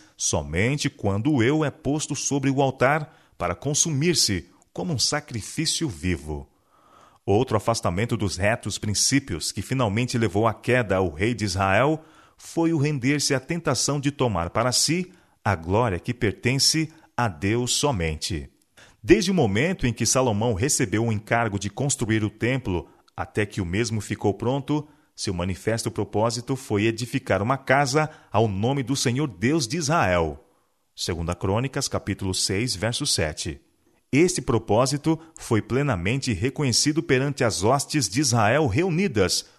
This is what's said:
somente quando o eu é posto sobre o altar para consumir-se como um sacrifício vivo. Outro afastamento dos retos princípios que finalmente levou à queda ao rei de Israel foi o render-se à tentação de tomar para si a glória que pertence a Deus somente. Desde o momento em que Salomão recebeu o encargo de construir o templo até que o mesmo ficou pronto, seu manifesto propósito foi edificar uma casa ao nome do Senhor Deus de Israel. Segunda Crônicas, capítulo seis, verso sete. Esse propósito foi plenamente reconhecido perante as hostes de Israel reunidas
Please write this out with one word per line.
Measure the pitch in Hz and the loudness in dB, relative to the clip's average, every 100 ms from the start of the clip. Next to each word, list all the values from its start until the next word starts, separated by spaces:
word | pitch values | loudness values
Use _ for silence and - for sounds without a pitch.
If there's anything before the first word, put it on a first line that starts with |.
| - - | -12 -6
somente | - 92 73 82 113 143 143 | -2 -2 -2 0 0 0 -4
quando | - 104 98 123 | -2 -2 0 2
o | 147 | 4
eu | 110 156 | 4 4
é | 147 | 0
posto | - 131 151 - | -2 -2 -2 -2
sobre | 143 - 139 135 | -4 -2 0 0
o | 135 | 2
altar | 135 127 123 156 151 - _ - | 0 2 2 2 -4 -16 _ -6
para | 87 | -4
consumir-se | 87 135 147 170 139 170 151 - 92 - _ _ | -4 -2 0 0 0 2 2 2 0 -4 _ _
como | - 180 | -8 -4
um | 135 | -2
sacrifício | - 147 - 120 - - 160 - 160 | 0 -2 -4 -10 -10 -4 -2 -2 -4
vivo. | 80 90 82 73 76 67 _ _ _ _ - - _ | -4 -2 -2 -4 -10 -10 _ _ _ _ -20 -20 _
Outro | - 101 131 107 | 0 2 2 0
afastamento | - 113 104 87 120 110 | 0 0 0 -2 -2 -2
dos | 98 90 | -2 0
retos | 101 117 110 - | 0 0 -4 -6
princípios | 107 98 - 135 139 82 - | -4 0 2 0 0 -6 -6
que | - | -6
finalmente | - 131 117 101 123 120 | -4 0 0 0 0 0
levou | 113 101 113 | 0 2 0
à | |
queda | 104 - 123 104 95 | 0 0 2 2 2
ao | 92 | 0
rei | 78 107 | 0 -2
de | 117 104 | 0 -4
Israel | 90 98 98 143 156 - - - _ | 0 2 4 4 0 -6 -20 -20 _
foi | - - 165 | -8 0 2
o | 165 | 2
render-se | 143 147 123 147 - | 0 0 0 0 0
à | 135 | -2
tentação | - 170 160 127 - 147 | -2 -4 -2 0 0 0
de | 139 | -2
tomar | 139 127 90 85 | 0 0 0 -2
para | - 123 | 0 0
si | 120 - 170 180 - _ _ | 2 0 0 -4 -10 _ _
a | 110 | -2
glória | 90 80 101 120 87 | -2 2 2 2 0
que | - | -4
pertence | - 107 90 120 135 - 156 151 - _ - | -2 -2 0 -2 2 2 2 -2 -6 _ -4
a | 117 | -2
Deus | 78 98 117 123 | 0 0 0 0
somente. | - 147 107 80 78 - 78 67 _ _ _ - _ | 0 0 0 -2 -2 -6 -6 -8 _ _ _ -20 _
Desde | 104 202 185 | 4 4 4
o | |
momento | 190 117 101 160 185 127 | 2 2 2 0 0 -2
em | |
que | 113 | 0
Salomão | 117 131 131 101 117 | 0 2 2 2 0
recebeu | 95 135 - 120 104 117 | 0 0 0 0 0 0
o | |
encargo | 107 - 117 117 98 | -2 0 0 0 -2
de | 104 | -6
construir | - 139 - 107 110 | -4 -4 -2 0 0
o | 104 | 0
templo | - 113 131 107 90 - _ _ - | -2 -2 -2 -2 -4 -4 _ _ -12
até | 85 - 104 | -6 -2 -2
que | - | -2
o | 87 | -4
mesmo | 95 120 110 | -2 -2 -4
ficou | - 104 107 | -6 -2 -2
pronto, | 95 113 139 135 151 147 _ _ - | 0 -2 -2 -2 -4 -4 _ _ -10
seu | - | -6
manifesto | 87 90 87 - 113 113 | -4 -2 -4 -2 -2 -4
propósito | - 101 104 113 117 120 135 | -4 -4 0 0 -2 -6 -6
foi | - 104 | -2 0
edificar | 110 110 120 135 - 95 | 2 0 -4 -6 -2 -2
uma | 107 135 | 0 -2
casa | - 135 139 143 151 - - | 2 2 2 2 0 -6 -2
ao | 101 113 | 2 2
nome | 95 117 139 | 2 0 0
do | 131 139 | -2 -2
Senhor | 131 123 151 | 0 0 -2
Deus | 87 113 160 113 | 0 2 2 0
de | 170 | -4
Israel. | 135 165 104 87 80 69 _ _ _ _ _ | 0 2 4 4 2 -2 _ _ _ _ _
Segunda | - - 85 82 | -10 -6 -4 -4
Crônicas, | 87 95 104 135 147 - | -4 0 0 -2 -4 -4
capítulo | 95 - 95 95 | -4 -4 -4 -2
seis, | 92 - 98 127 | -2 -2 -2 -2
verso | 92 107 117 147 | -2 -2 -2 -2
sete. | - 80 76 - 71 _ _ _ _ - | 0 -2 -4 -8 -10 _ _ _ _ 0
Esse | 135 180 180 | 4 4 2
propósito | 139 117 - 107 131 143 156 160 - - | 0 0 2 2 4 0 0 -2 -4 -12
foi | - 110 | 0 0
plenamente | - 117 147 98 87 135 131 | 2 -2 0 0 0 -2 -2
reconhecido | 95 120 143 139 110 147 156 | -2 -2 -2 0 2 2 0
perante | 165 131 143 135 | 2 2 2 0
as | 120 85 | 0 2
hostes | 101 139 - 147 104 | 2 2 0 -2 -2
de | 101 | 0
Israel | 147 117 104 135 151 | 2 4 4 4 2
reunidas | 104 185 160 196 110 90 - - | 2 0 0 0 2 2 0 -6